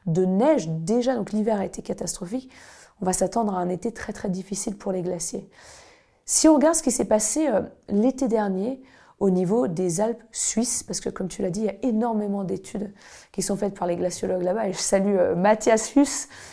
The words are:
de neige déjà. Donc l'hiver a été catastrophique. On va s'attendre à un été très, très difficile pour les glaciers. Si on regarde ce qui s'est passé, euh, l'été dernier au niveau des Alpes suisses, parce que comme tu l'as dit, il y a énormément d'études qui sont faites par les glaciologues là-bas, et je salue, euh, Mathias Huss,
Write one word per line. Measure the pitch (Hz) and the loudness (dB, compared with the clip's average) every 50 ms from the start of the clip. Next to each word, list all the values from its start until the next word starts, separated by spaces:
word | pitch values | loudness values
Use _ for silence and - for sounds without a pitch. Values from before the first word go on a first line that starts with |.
| _ | _
de | 180 156 185 185 | -2 0 2 2
neige | 185 185 196 247 311 311 247 160 160 | 2 2 4 4 4 4 2 0 -2
déjà. | 160 160 165 185 226 247 233 262 254 | -6 -4 -2 0 0 2 2 0 -2
Donc | 226 190 - | -2 -4 -2
l'hiver | 214 214 208 226 214 196 | -2 -2 0 0 0 0
a | 185 | -2
été | - - - | -4 -6 -10
catastrophique. | - - 196 - 208 165 - - 180 175 226 262 254 - - - - - - - - - _ _ | -8 -8 -8 -6 -6 -8 -8 -8 -8 -8 -8 -8 -8 -12 -20 -20 -20 -20 -20 -20 -20 -20 _ _
On | 185 | -2
va | 185 180 | -2 0
s'attendre | - 190 180 - 233 226 208 190 | 0 0 0 2 0 0 0 0
à | 180 | -2
un | 180 180 | -2 -2
été | 180 175 - 226 | -2 -4 -4 -6
très, | - - - - | -6 -6 -10 -10
très | 208 - - 196 | -10 -6 -6 -4
difficile | 180 190 190 - 190 - - 226 196 | -4 -6 -6 -8 -8 -6 -6 -8 -8
pour | - - 196 | -6 -6 -4
les | 185 180 | -4 -2
glaciers. | 170 180 180 165 - - - 196 196 - - - - - - - - - - _ _ _ _ _ _ | -4 -4 -4 -6 -6 -8 -8 -10 -12 -14 -20 -20 -20 -20 -20 -20 -20 -20 -20 _ _ _ _ _ _
Si | - - - - | -2 2 6 6
on | 320 311 | 6 6
regarde | 277 277 320 339 | 8 6 4 2
ce | 330 | 2
qui | - 254 | 0 0
s'est | 233 - - | 0 0 2
passé, | - 220 214 214 - - 302 311 277 | 2 2 2 2 0 0 0 0 2
euh, | 214 180 - - - _ _ - | 2 0 0 -2 -10 _ _ 0
l'été | 202 202 220 269 262 262 277 220 | 2 2 2 2 2 0 0 0
dernier | 226 220 208 196 185 185 202 254 269 - - - - - - - _ _ | 2 0 0 0 -2 -2 -2 -4 -6 -8 -14 -20 -20 -20 -20 -20 _ _
au | 202 196 | 2 2
niveau | 185 180 185 170 214 240 262 202 | 4 4 2 2 2 2 2 0
des | 160 180 185 175 160 190 | 0 -2 -2 0 0 0
Alpes | 214 233 226 226 - _ | 0 -2 -2 -6 -12 _
suisses, | - - - - - 220 247 - - - | -8 -6 -4 -2 0 0 -2 -2 -4 -6
parce | - - 175 - | -6 -8 -10 -6
que | - 190 | -6 -6
comme | - - 190 170 | -6 -6 -8 -8
tu | - - | -4 -4
l'as | 196 185 | -4 -2
dit, | 170 214 | -2 -2
il | 220 | -2
y | 196 | -2
a | 214 - | -2 -2
énormément | - 254 214 214 240 233 220 214 208 202 202 202 196 | -2 0 2 2 0 0 0 -2 -2 -2 -2 -4 -4
d'études | 170 190 180 - - - 196 214 202 - - - - - - - _ | -4 -6 -6 -8 -10 -8 -8 -8 -8 -10 -18 -20 -20 -20 -20 -20 _
qui | - 196 | -6 -6
sont | - - 202 | -2 -2 -2
faites | 196 208 196 196 - | -2 -2 -4 -2 -2
par | 180 | -2
les | 180 175 | -2 0
glaciologues | 175 180 180 175 - - 190 185 180 | 0 -2 -4 -2 -4 -4 -2 -2 0
là-bas, | 175 180 190 226 214 190 | 0 0 0 0 -2 -2
et | |
je | 180 - | -4 -4
salue, | - - 196 196 190 208 202 | 0 2 2 2 4 2 4
euh, | 185 175 - 180 | 4 2 2 2
Mathias | 175 185 208 220 214 - 240 226 220 220 - - | 4 4 4 4 4 4 4 4 4 2 2 4
Huss, | 277 285 - - - - - - - - - | 4 4 4 2 -6 -8 -10 -16 -20 -20 -20